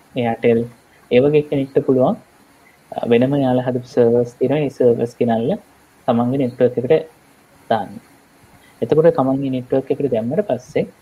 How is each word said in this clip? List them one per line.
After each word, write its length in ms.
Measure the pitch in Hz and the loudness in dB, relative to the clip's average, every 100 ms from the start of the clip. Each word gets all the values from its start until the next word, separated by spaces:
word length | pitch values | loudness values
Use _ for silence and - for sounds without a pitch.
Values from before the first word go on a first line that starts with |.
| _ - | _ -6
Airtel, 480 | 117 117 120 117 120 - _ _ - | -4 0 0 0 -2 -10 _ _ 0
ඒ 80 | 123 | 2
වගේ 200 | 143 151 | 4 2
කෙනෙක්ට 380 | 147 143 135 151 | 0 -4 -2 -2
පුළුවන්, 380 | 143 131 131 214 - _ _ _ _ _ - | 0 2 2 -2 -10 _ _ _ _ _ -14
අ, 140 | - 117 | -8 0
වෙනම 300 | 117 127 143 | 2 2 0
යාලා 260 | 131 127 | 0 0
හදපු 240 | 127 127 123 | -2 -6 -4
සර්වර්ස් 480 | - 117 120 120 | 0 2 2 -2
තියෙනවා. 240 | - 127 143 | -2 -2 0
ඒ 100 | 143 | -2
සර්වර්ස් 480 | - 123 120 120 - | 2 2 2 -2 -2
ගෙනල්ලා 380 | 120 113 120 214 - _ _ _ - | -2 0 -2 -4 -8 _ _ _ -2
තමන්ගේ 300 | 117 123 139 | 0 0 -2
නෙට්වර්ක් 400 | 127 120 123 120 | -4 0 0 0
එකට 320 | 131 156 - _ _ _ _ _ - | 0 0 0 _ _ _ _ _ -4
දාන්න. 180 | 110 98 104 _ _ _ _ _ _ _ - | -4 -4 -14 _ _ _ _ _ _ _ -8
එතකොට 320 | 117 151 165 | -2 2 4
තමන්ගේ 360 | 160 131 135 139 | 2 0 -2 -4
නෙට්වර්ක් 400 | 131 123 135 131 | -6 -2 -4 -2
එකට 200 | 143 139 | -4 -2
දැම්මට 300 | 135 117 160 | -2 -2 -4
පස්සේ 460 | 208 120 - 143 196 - | -4 -4 -6 -6 -6 -8